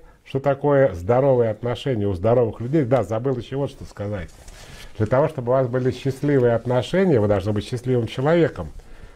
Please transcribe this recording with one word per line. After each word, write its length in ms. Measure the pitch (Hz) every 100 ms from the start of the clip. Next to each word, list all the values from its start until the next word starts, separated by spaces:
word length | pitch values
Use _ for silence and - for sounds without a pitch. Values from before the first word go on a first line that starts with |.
| - -
что 160 | - 135
такое 520 | 143 139 143 143 135
здоровые 580 | 87 90 123 139 123 113
отношения 580 | 107 120 123 143 117 101
у 60 |
здоровых 460 | 92 110 123 113 -
людей, 240 | 120 160
да, 200 | 120 127
забыл 340 | 107 110 135 120
еще 200 | - 135
вот 120 | 139
что 140 | 139
сказать. 440 | 92 - 104 104 85 - - - - - - -
Для 80 | 107
того, 220 | 127 156
чтобы 240 | - 120
у 20 |
вас 140 | 131 127
были 240 | 127 127
счастливые 600 | 123 139 127 143 139 120
отношения, 680 | 113 120 127 123 180 190 127
вы 80 | 101
должны 240 | 101 98
быть 120 | 104
счастливым 440 | - 120 127 123 110
человеком. 640 | - 143 170 151 - 80 - - - -